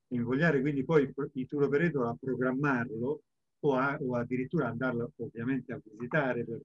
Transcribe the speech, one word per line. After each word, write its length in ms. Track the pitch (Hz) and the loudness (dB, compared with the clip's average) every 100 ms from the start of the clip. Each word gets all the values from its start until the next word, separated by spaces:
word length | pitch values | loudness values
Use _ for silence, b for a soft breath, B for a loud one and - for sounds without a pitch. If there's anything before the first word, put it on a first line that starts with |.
| _ | _
invogliare 540 | 123 117 135 165 143 | -4 0 2 4 4
quindi 220 | 139 139 | 2 0
poi 280 | 127 160 131 - 147 | 4 4 4 0 -6
i 120 | 135 127 | -6 -4
tour 180 | 151 | 0
operator 440 | 143 143 170 139 117 | 2 4 2 2 0
a 100 | 120 | -2
programmarlo 1000 | 127 120 127 131 147 127 117 110 123 151 - _ _ _ | -4 0 0 2 2 0 -2 -4 -4 -4 -8 _ _ _
o, 160 | 151 131 | 0 2
a, 220 | 139 143 | 2 0
o 140 | 131 123 | -2 -2
addirittura 520 | 117 123 127 170 123 | -2 -2 -2 0 0
andarlo 440 | 113 131 120 117 - | 0 -2 0 -4 -6
ovviamente 560 | 113 113 117 135 - | -10 -6 -2 -2 -4
a 80 | 117 | -10
visitare 600 | - - 120 156 135 120 113 | -12 -12 -2 0 0 0 -4
per 160 | 113 | -8